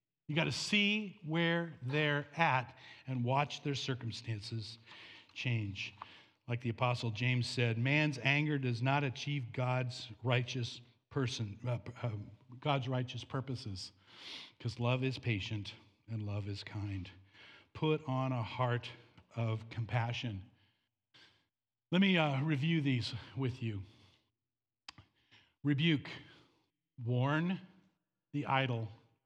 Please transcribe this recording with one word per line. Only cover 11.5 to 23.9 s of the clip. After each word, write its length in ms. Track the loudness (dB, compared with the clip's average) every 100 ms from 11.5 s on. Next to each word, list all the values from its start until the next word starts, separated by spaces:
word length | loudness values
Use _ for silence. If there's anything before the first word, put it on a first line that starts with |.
| -4 -4
uh, 120 | -4
p-, 140 | -6 -6
um, 280 | -4 -4 -8 -16 -20 -6
God's 280 | 0 0 2
righteous 340 | -2 -2 -6
purposes, 680 | -6 -6 -4 -6 -6 -8 -10 -16 -20 -20 -14 -14 -14 -8
'cause 200 | -6 -2
love 260 | 0 2
is 140 | 0 -2
patient 540 | 0 0 0 -4 -6 -12 -20 _ -8
and 180 | -6 -4
love 220 | -4 -4
is 140 | -8
kind." 480 | -8 -6 -4 -6 -8 -14 -20 -20 -20 -20 -20
Put 340 | -2 0 0 0
on 260 | -2 0
a 100 | -2
heart 480 | -2 0 0 0 -2 -14 -20 -20 -12 -4
of 340 | -2 -2 -4
compassion. 720 | -6 -2 0 0 -2 -4 -6 -10 _ _ _ _ _ _ -20 -20 _ _ _ _ _ _
Let 120 | 4
me, 160 | 6 6
uh, 240 | 6 4
review 400 | 2 2 4 4
these 320 | 4 2 0 -6 -10 -4
with 260 | -4 -2
you. 200 | -4 -4 -8